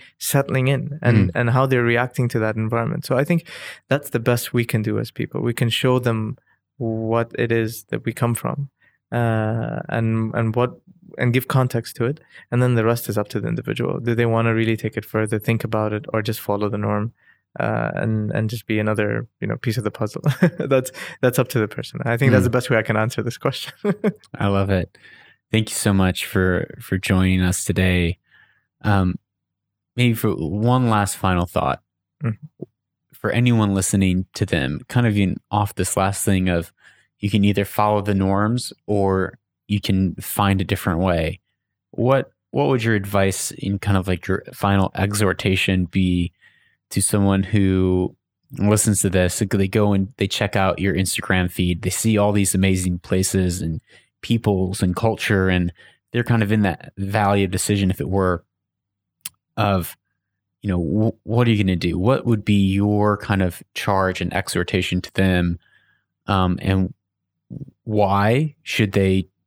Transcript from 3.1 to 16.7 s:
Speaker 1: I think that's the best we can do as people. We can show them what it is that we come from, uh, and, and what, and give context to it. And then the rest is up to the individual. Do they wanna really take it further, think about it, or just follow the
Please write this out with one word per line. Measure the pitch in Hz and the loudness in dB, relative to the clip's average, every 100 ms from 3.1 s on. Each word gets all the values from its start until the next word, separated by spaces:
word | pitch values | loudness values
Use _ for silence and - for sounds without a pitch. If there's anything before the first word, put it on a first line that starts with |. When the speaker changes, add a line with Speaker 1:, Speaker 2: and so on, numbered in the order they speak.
| 131 | -2
Speaker 1:
I | |
think | 151 170 - - - - - | 2 0 -2 -16 -16 -12 -2
that's | 139 - | -2 -2
the | 123 | -2
best | 117 120 - | 0 0 0
we | 123 117 | -2 0
can | 110 | -2
do | 107 107 | 0 -2
as | 113 | -4
people. | - 117 - | -6 -6 -4
We | 117 | -4
can | 117 123 | 0 0
show | - 127 127 | 0 2 2
them | 120 113 110 123 _ _ _ - | 0 -2 -4 -10 _ _ _ -8
what | 117 110 110 117 117 - | -6 -4 -2 -2 -2 -2
it | 120 | 0
is | 117 110 113 - | 0 -2 -6 -8
that | 117 117 | -6 -6
we | |
come | 113 120 113 | -2 -2 -2
from, | 123 139 139 _ _ _ - | -4 -4 -8 _ _ _ -8
uh, | 120 117 110 107 113 113 110 - | -2 0 0 -2 -2 -4 -8 -4
and, | 113 113 113 110 - | -2 0 0 -2 -2
and | 113 117 | 0 0
what, | 123 - _ - - - | -2 -4 _ -20 -16 -2
and | 123 | 0
give | 123 - | 0 2
context | 131 127 117 - - | 2 2 -2 -6 -4
to | 120 | -4
it. | 156 _ - - | -4 _ -20 -4
And | 120 | 0
then | 127 117 | 2 2
the | 110 | 2
rest | 117 - | 0 -2
is | 101 | -4
up | 104 | -2
to | 110 | -4
the | 110 | -4
individual. | 113 117 110 120 92 | -4 -4 -4 -4 -4
Do | 117 117 | -2 0
they | 117 | 2
wanna | 113 113 | 2 2
really | 113 113 110 | 2 0 -2
take | 110 107 | -4 -8
it | - | -4
further, | 110 110 110 | -2 -2 -2
think | - 113 | 0 -2
about | 110 107 107 | 0 -2 -2
it, | 107 - | -4 -4
or | 110 | -4
just | 107 107 | -4 -6
follow | - 101 | -2 -2
the | 104 | -2